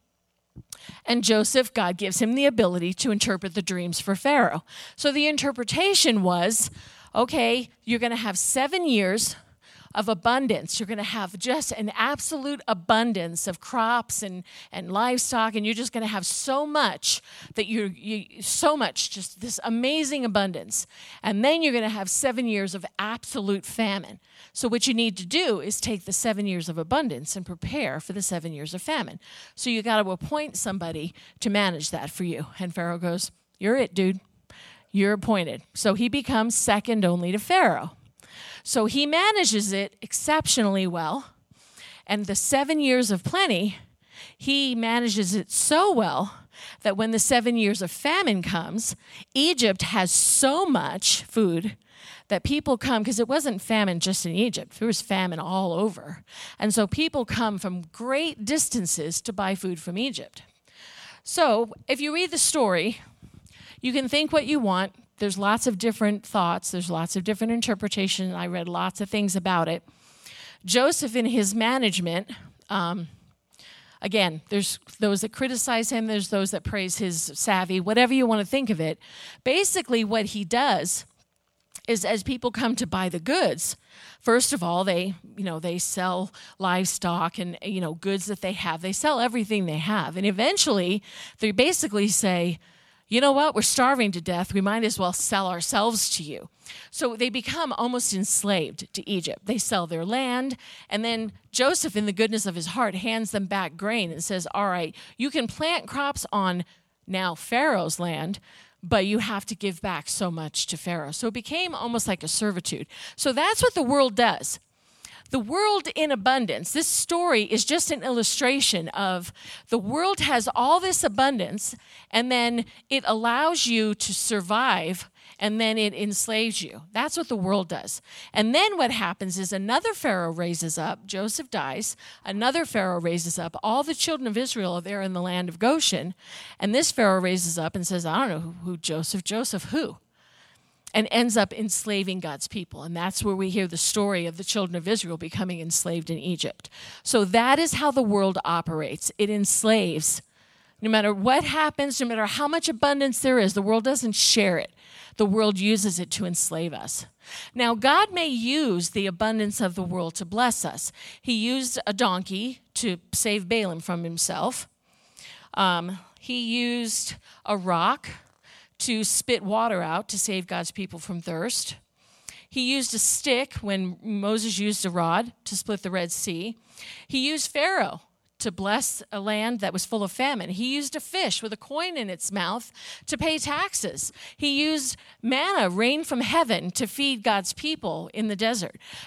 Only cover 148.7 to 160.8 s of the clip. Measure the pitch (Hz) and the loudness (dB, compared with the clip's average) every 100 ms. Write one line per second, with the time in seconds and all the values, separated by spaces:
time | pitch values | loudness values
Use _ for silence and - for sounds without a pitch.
148.7 | 156 147 151 - - 208 208 202 - 220 | -4 -4 -6 -6 0 0 2 2 4 4
149.7 | 220 180 160 - - - _ _ _ _ | 4 2 0 -2 -2 -8 _ _ _ _
150.7 | _ 220 220 208 196 220 285 311 302 302 | _ 2 4 4 2 4 4 4 0 0
151.7 | 294 277 247 240 220 208 247 294 330 320 | 0 -2 0 -2 0 -2 0 0 0 0
152.7 | 233 285 285 277 - 262 254 196 202 196 | 2 2 4 2 2 4 4 4 2 2
153.7 | 226 240 285 233 208 - 226 196 165 - | 2 2 0 0 2 4 4 4 2 -4
154.7 | _ - - - - 208 214 214 190 202 | _ -20 -20 -12 0 4 4 4 4 4
155.7 | 220 202 175 170 - 180 170 - 160 170 | 4 2 -2 -4 -4 -2 -2 -2 -2 -4
156.7 | 135 - - - _ - - - 247 240 | -6 -8 -8 -10 _ -16 -14 -10 0 0
157.7 | 226 262 330 415 359 320 240 233 294 277 | 4 4 6 4 0 -2 0 0 2 2
158.7 | 175 165 208 196 170 220 220 208 208 190 | 2 0 -2 -2 0 0 0 -2 0 -2
159.7 | 175 180 185 165 - 170 214 247 - 160 | -2 -4 -4 -4 -6 -4 2 2 2 -4
160.7 | - | -6